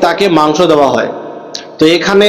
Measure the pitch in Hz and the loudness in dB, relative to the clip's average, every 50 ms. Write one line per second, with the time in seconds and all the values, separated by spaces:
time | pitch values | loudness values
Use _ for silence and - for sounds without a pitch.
0 | 185 170 170 170 202 196 170 156 151 151 151 156 180 160 156 147 143 131 123 117 | 0 -2 0 0 0 0 2 2 2 2 2 2 2 2 4 2 2 2 0 -2
1 | 107 - - - - - - - - - - - - - - - 156 156 170 170 | -4 -4 -6 -10 -12 -14 -14 -16 -16 -16 -16 -16 -16 -12 -4 0 2 2 2 2
2 | - 185 196 196 208 | 0 0 2 2 2